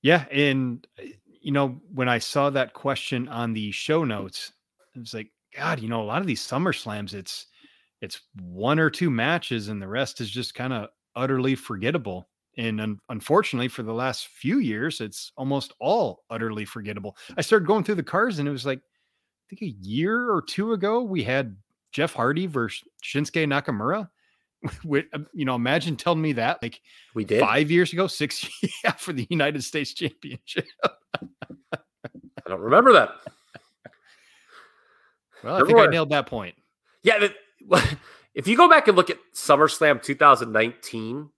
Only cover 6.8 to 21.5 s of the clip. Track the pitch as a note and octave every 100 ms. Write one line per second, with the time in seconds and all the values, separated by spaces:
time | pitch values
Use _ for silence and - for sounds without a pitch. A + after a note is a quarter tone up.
6.8 | - A2 G2+ G2+ F#2 - - _ _ _
7.8 | _ _ G2+ - _ - F2+ F2+ A2+ D#3
8.8 | D#3+ - F3 A#2+ B2 E3+ - A#2+ G2+ G#2+
9.8 | F#2+ A2+ C3+ - A2+ A2+ A#2 - B2+ B2
10.8 | G#2 _ _ A#2+ C3 C3+ C3 C3+ - G2+
11.8 | A2 D#3+ G#2+ F#2 - _ _ - A2+ G#2+
12.8 | G#2+ G#2 _ A2+ - D3 - B2 B2 -
13.8 | A2 A2+ C3 A#2+ - - C3+ B3+ F3+ G#2+
14.8 | D3 - A2 - - - C3+ C#3 C3+ _
15.8 | B2+ A3 D3+ F2+ _ A2+ A2+ G#2+ G#2 A#2+
16.8 | G#2 G#2 G2+ - - - - A3 D#3+ G#3+
17.8 | F#3 G3 - F3+ A#3+ E3+ C#3+ C#3 C3 C3
18.8 | _ _ _ _ _ _ _ G3 G3 G2+
19.8 | F#2+ A#2+ F3 A3+ B3 F#3+ - - G#3+ A3
20.8 | G3+ A#3 A#3+ F#3 A2 C3 B2